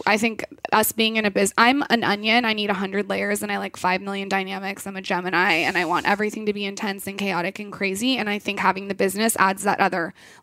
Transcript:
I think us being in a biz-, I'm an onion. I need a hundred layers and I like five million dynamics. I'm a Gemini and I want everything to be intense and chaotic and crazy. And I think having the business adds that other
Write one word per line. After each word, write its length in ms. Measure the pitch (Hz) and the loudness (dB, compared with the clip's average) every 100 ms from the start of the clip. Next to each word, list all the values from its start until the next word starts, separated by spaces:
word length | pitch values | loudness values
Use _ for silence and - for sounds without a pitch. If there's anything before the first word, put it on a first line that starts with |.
| - | 0
I 100 | 208 | 2
think 280 | 226 214 - - - | 0 -4 -10 -10 0
us 200 | 214 220 | 2 2
being 240 | - 220 220 | 2 0 2
in 80 | 208 | 0
a 40 | |
biz-, 220 | 196 196 - | 2 2 4
I'm 260 | 233 277 - | 4 4 2
an 120 | 233 | 2
onion. 420 | 175 208 214 233 | 2 0 2 2
I 100 | 233 | 2
need 160 | 214 208 | 0 0
a 40 | |
hundred 340 | 190 196 196 196 | 0 -2 -2 -2
layers 340 | 196 202 208 | -2 -2 -2
and 100 | 208 | -2
I 60 | 202 | -4
like 180 | 196 - | -6 -2
five 240 | 180 185 | 0 0
million 280 | 196 196 196 | -2 -6 -2
dynamics. 580 | 196 190 190 196 196 196 | -2 -2 -6 -8 -8 -10
I'm 100 | 190 | -8
a 60 | |
Gemini 500 | 190 180 180 170 196 | -4 -2 0 2 4
and 240 | 165 135 170 | 4 2 2
I 60 | |
want 240 | 170 170 - | 2 2 2
everything 380 | 202 214 220 214 | 2 0 -4 -4
to 60 | |
be 120 | 202 | -2
intense 420 | 202 196 214 196 - | -4 -6 -6 -6 -8
and 100 | 202 | -6
chaotic 400 | 196 175 175 196 | -2 -2 -2 -6
and 120 | 208 | -10
crazy. 440 | 180 196 190 247 247 | -4 -4 0 0 0
And 120 | 214 | -2
I 100 | 208 | -4
think 200 | - 202 | -4 0
having 300 | 190 185 196 | 2 0 -2
the 60 | |
business 420 | 190 196 196 226 - | 0 0 2 0 2
adds 240 | 190 196 | 2 2
that 160 | 202 - | 0 2
other 340 | 190 185 165 - - - | 2 0 -4 -8 -20 -12